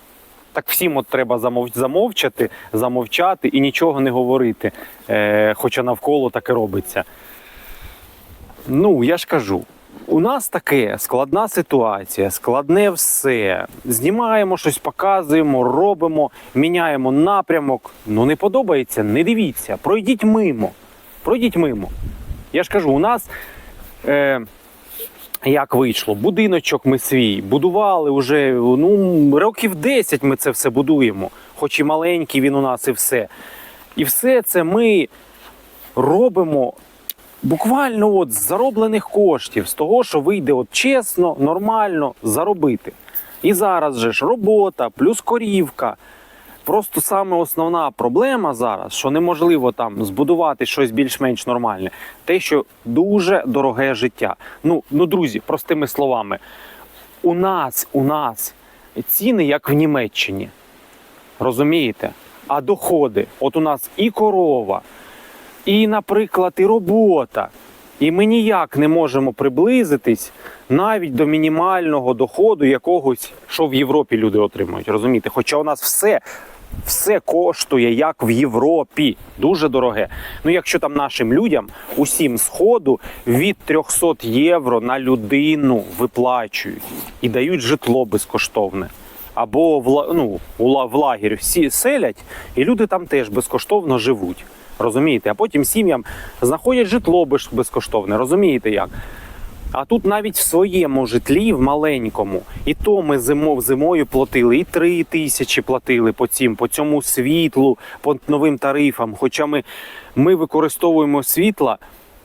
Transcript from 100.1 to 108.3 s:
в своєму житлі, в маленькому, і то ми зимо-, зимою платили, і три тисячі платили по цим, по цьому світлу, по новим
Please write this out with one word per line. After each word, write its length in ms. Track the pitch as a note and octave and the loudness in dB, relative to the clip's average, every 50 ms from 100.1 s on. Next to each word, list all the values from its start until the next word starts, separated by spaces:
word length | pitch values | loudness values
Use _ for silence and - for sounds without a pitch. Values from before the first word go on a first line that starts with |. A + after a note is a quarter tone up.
| G#3 G#3+ G#3 A3 - | -2 -2 -2 -4 -4
в 60 | - | -2
своєму 640 | - - - E3+ F#3+ G#3 F3+ F#3+ E3 C#3+ C3+ C3+ C3 | -2 0 2 2 2 2 2 0 0 2 0 0 0
житлі, 480 | A2+ A#2+ A#2 - - C#3 F#3 G#3+ A3+ F#3 | 0 0 -2 0 2 2 2 2 2 2
в 80 | C3 | 2
маленькому, 800 | C3 C#3 C#3+ D3+ D3+ D#3 C#3+ B2+ A#2 G#2+ - A2 G#2 G2 F#2+ F2+ - - - - - | 2 2 2 2 0 0 0 -2 -4 -4 -4 -4 -4 -2 -4 -6 -6 -8 -10 -6 -4
і 80 | C#3 D3+ | -4 -4
то 280 | - - G#3 G#3 G3 | -2 0 2 2 2
ми 160 | E3+ D3+ C#3+ | 2 0 0
зимо-, 440 | C3+ A2+ C3 D3 D3 D3+ D#3 D3 B2+ | 0 0 0 0 2 2 0 0 0
зимою 440 | A2+ - C3+ C3 D3+ E3 F3+ D#3+ C#3 | 0 0 0 2 2 2 2 0 0
платили, 520 | - - C3 C3+ - - C3 A#2+ A#2+ A#2+ | 0 0 0 0 0 2 2 4 4 4
і 60 | D3+ F3+ | 4 2
три 400 | - - E3+ E3 F3 F3 E3 D#3+ | 0 0 0 2 2 2 0 -2
тисячі 580 | - - D#3+ D#3 C#3 - - C3 - - - | -2 -2 -2 -2 -2 -2 -4 -2 -2 -2 -2
платили 500 | - - C3 B2 - - B2+ A#2+ A#2 A2+ | -2 -2 -2 -2 0 0 0 2 2 2
по 160 | G#2+ - B2+ | 0 0 -2
цим, 280 | A#2 - - C3+ A#2+ G#2+ | -2 -2 0 0 0 0
по 120 | - A#2+ | 0 -2
цьому 340 | A#2 - - D3+ D3+ D3 D3 | -4 -2 -2 -2 0 0 0
світлу, 760 | B2+ - - C3+ B2 C3+ D#3 E3+ E3 D3 - C3+ C3+ C3+ A#2+ - - - - - | 0 -2 -2 -2 0 0 2 2 0 0 2 2 4 4 2 0 -4 -18 -14 -6
по 140 | - D3 D3 B2+ - | -2 -2 -2 -2 -2
новим 300 | - | -2